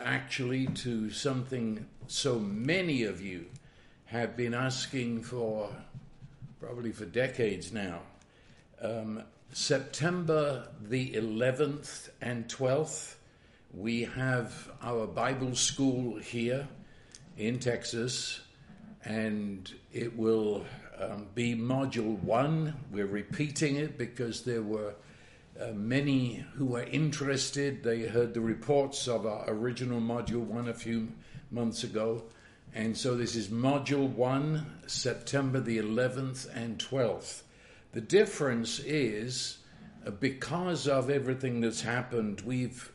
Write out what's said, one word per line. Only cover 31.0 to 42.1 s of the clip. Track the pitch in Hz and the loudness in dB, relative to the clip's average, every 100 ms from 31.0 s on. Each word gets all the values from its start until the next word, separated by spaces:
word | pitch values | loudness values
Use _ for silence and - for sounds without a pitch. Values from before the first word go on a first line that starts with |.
| 110 - - - - | -2 -6 -14 -16 -6
months | 120 117 110 | 0 0 0
ago. | 117 107 113 113 - - - - - | -2 0 2 0 -4 -18 -20 -20 -10
And | 110 113 107 | -2 0 0
so | 131 120 | 2 2
this | 110 113 | 0 0
is | 98 | 0
module | 113 131 143 127 143 135 | 2 4 4 2 2 2
one, | 113 123 135 151 156 151 - - | 4 4 4 2 0 -2 -10 -8
September | - 123 117 - 139 135 113 | -2 -2 -2 0 2 2 2
the | 107 113 | 2 2
eleventh | 107 113 127 127 135 131 - - | 2 2 2 2 -4 -4 -8 -6
and | 117 101 | -4 -4
twelfth. | - 135 113 85 - - - - - - - | -2 2 2 0 -6 -12 -16 -20 -20 -20 -10
The | 113 | -8
difference | 107 185 208 - 143 117 113 - | 6 6 6 4 2 2 0 -2
is, | 135 151 120 104 123 127 - - - - - - - | 0 2 2 0 -4 -4 -4 -8 -16 -20 -20 -12 -8
uh, | |
because | 98 135 - - 165 180 160 143 | 0 0 0 -2 0 0 2 4
of | 135 123 | 4 4
everything | 143 127 131 131 120 | 2 2 0 0 2
that's | 117 113 | 2 2
happened, | 110 123 123 | 0 0 0